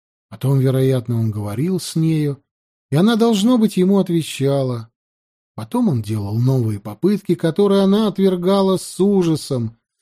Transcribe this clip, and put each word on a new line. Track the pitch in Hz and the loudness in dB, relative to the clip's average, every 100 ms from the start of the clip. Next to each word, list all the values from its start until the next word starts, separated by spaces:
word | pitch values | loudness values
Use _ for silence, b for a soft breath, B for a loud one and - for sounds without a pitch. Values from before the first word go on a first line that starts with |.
| _ _ _ | _ _ _
Потом, | - 131 139 | -6 0 2
вероятно, | 131 131 131 127 120 117 | 2 2 2 0 -2 -2
он | 113 | -2
говорил | 104 104 104 165 185 | -4 -6 -4 -2 -4
с | - 165 | -4 -2
нею, | 160 160 147 139 _ _ _ _ _ | 0 0 -2 -6 _ _ _ _ _
и | 139 | 2
она, | 202 226 | 2 4
должно | 233 214 220 254 | 2 2 2 2
быть, | 214 185 | 2 2
ему | 180 196 | 2 2
отвечала. | 185 170 147 - 135 139 131 120 113 _ _ _ _ _ _ | 2 -2 -2 -4 -2 0 -2 -6 -10 _ _ _ _ _ _
Потом | - 110 247 233 | -16 -6 -2 0
он | 123 | 0
делал | 98 110 98 110 | -2 -6 -4 -2
новые | 127 131 110 101 | 0 0 0 -4
попытки, | 107 107 185 202 - | -10 -4 -2 -2 -2
которые | 170 165 160 202 196 | -2 -2 0 2 4
она | 196 202 214 | 4 2 0
отвергала | - 190 185 175 196 190 185 | 2 0 2 0 2 2 -2
с | - - | -4 -2
ужасом. | 196 202 170 156 - 127 113 - _ _ | 0 2 2 -2 -2 -4 -4 -8 _ _